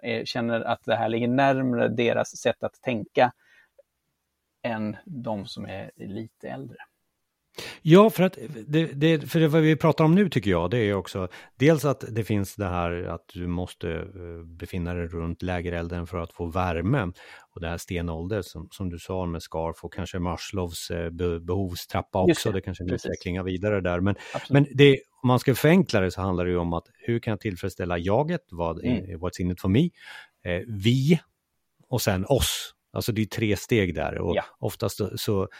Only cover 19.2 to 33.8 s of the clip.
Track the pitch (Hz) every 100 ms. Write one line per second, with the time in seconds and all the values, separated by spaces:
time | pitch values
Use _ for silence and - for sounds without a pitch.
19.2 | 87 82 - 80 82 80 85 - 87 92
20.2 | 87 82 - 98 87 82 - 87 85 85
21.2 | 87 82 85 95 95 87 - 98 - 98
22.2 | 92 156 117 95 98 90 90 90 - 85
23.2 | 92 90 92 92 104 104 90 87 98 95
24.2 | - - - 135 143 131 143 135 - _
25.2 | 123 123 - 120 151 185 - 107 92 92
26.2 | 95 90 90 87 85 85 - _ - 117
27.2 | 120 104 113 90 98 - 90 87 85 110
28.2 | 151 175 _ 85 85 82 - 117 90 85
29.2 | 87 - 90 90 95 104 170 - - -
30.2 | - _ - 87 120 104 104 131 139 170
31.2 | - _ _ _ _ _ - 120 - 92
32.2 | 98 135 - - - - _ 107 104 107
33.2 | 107 - 110 117 - 117